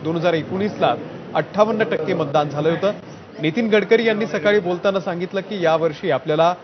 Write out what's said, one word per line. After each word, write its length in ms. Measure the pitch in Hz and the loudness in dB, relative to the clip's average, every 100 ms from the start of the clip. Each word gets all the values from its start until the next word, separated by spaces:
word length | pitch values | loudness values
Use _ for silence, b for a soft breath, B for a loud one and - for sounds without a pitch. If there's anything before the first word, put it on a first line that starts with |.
दोन 120 | 151 170 | -2 0
हजार 180 | 170 | 2
एकोणीसला 600 | 165 147 190 208 - 160 120 - - - - | 0 -2 -2 -2 0 0 0 -6 -12 -4 -4
अठ्ठावन्न 480 | 156 190 214 220 | -2 2 2 2
टक्के 300 | - 185 160 | 0 0 -2
मतदान 360 | 175 147 147 147 | -2 2 2 0
झालं 200 | 143 151 | 0 0
होतं. 220 | 165 190 208 - - - - | 2 0 -2 -12 -18 -18 -4
नितीन 280 | 151 233 226 | -2 0 2
गडकरी 380 | 208 196 226 226 | 2 4 4 4
यांनी 180 | 208 226 | 0 0
सकाळी 340 | 214 208 208 | 0 2 2
बोलताना 400 | 180 175 202 196 | 2 0 0 0
सांगितलं 420 | 190 175 180 196 | -2 -6 -4 -6
की 220 | 190 208 | -6 -2
यावर्षी 480 | 165 160 160 143 185 | 2 2 0 -2 -2
आपल्याला 440 | 135 160 156 165 180 | -2 0 2 2 0